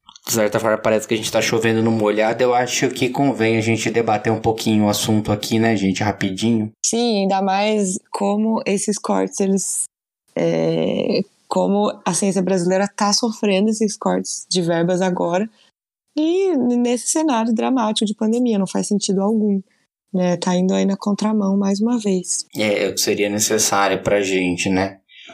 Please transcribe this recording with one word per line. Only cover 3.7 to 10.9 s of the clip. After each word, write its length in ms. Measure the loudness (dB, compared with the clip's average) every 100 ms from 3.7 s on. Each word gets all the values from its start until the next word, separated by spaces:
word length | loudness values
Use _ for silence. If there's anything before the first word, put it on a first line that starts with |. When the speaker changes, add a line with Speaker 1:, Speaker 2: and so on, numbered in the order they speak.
| 0 0
Speaker 1:
debater 420 | 0 2 0 0
um 80 | 0
pouquinho 440 | 0 0 2 2 2
o 40 |
assunto 420 | 2 0 0 0
aqui, 280 | -2 0 0
né, 180 | 2 2
gente, 240 | 0 0
rapidinho. 720 | -2 -2 -4 -2 0 0 -2 -4
Speaker 2:
Sim, 380 | -4 0 0 0
ainda 180 | 0 0
mais 600 | 0 0 0 0 -2 -4 _
como 520 | -4 -2 0 0 0 0
esses 320 | -2 -2 -4
cortes, 420 | -2 -2 -2 -2
eles... 440 | 0 0 -2 -6 -8 _ _ _ _ -4
é, 840 | 0 0 0 0 0